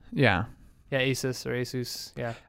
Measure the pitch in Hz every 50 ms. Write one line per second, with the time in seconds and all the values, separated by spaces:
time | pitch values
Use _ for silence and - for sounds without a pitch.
0 | - - - - 139 113 98 87 104 - - - - - - - - - 143 135
1 | 127 135 131 - - 131 127 - - 131 123 123 123 120 - 127 123 - - -
2 | - - - - 123 117 117 - -